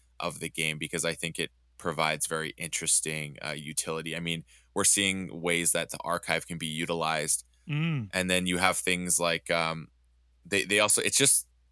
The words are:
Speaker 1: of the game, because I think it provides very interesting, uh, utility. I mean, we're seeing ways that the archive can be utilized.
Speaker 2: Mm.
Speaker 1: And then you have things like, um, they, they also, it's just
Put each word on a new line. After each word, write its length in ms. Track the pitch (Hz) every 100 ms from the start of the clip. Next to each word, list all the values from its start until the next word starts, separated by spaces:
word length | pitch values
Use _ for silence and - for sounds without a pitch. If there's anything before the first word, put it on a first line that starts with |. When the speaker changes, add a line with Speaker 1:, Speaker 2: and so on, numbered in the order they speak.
| _ -
Speaker 1:
of 220 | 85 73
the 80 | 80
game, 300 | - 80 78
because 260 | 80 82
I 100 | 80
think 240 | 78 85 80
it 140 | 80 _ _ -
provides 480 | 87 80 78 78 -
very 280 | 80 78 -
interesting, 800 | 85 - 82 - 80 76 76 -
uh, 100 | 73
utility. 640 | 76 73 78 - 80 80 80
I 40 |
mean, 240 | 85 82 - - _
we're 80 | 101
seeing 580 | 98 101 98 95 92 85
ways 300 | 85 85 85
that 200 | 85 82
the 80 | -
archive 480 | - 85 - 82 -
can 100 | 85
be 80 | 80
utilized. 800 | 78 82 85 80 80 78 - - _ -
Speaker 2:
Mm. 400 | 147 165 147 101
Speaker 1:
And 160 | 92 92
then 180 | 90 90
you 120 | 87
have 180 | 92 87
things 420 | - 90 90 82
like, 280 | 85 85 -
um, 440 | 85 82 82 73 _ _ _ _ _
they, 200 | 85 98
they 160 | 90 104
also, 200 | 104 -
it's 160 | 101 -
just 280 | 139 - - _ _